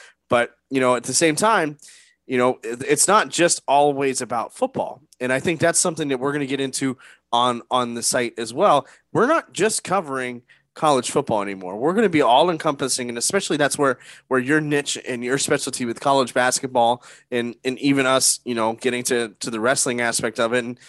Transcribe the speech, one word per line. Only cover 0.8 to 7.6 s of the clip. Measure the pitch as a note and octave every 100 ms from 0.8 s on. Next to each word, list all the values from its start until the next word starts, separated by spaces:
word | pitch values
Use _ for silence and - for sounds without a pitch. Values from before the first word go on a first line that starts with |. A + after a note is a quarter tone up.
know, | B2+ B2
at | A#2
the |
same | B2+ E3 D3+
time, | G#3+ G#3+ D#3 D3 - - _ _ -
you | B2+
know, | B2 B2
it, | A2 A#2+ B2+
it's | C#3+ -
not | G#3 D3
just | - E3+ - -
always | C#3+ D3 C#3 C#3 -
about | B2 A#2+ G#2
football. | - B3+ F3+ F2 - _ -
And | B2
I | C3
think | C3 D#3+
that's | E3+ E3
something | F#3 D#3+ D3
that | C3
we're | C3+
gonna | D3 C3+
get | C3+
into | C3+ - C3+ B2+ - - _
on, | A#2 B2 A#2+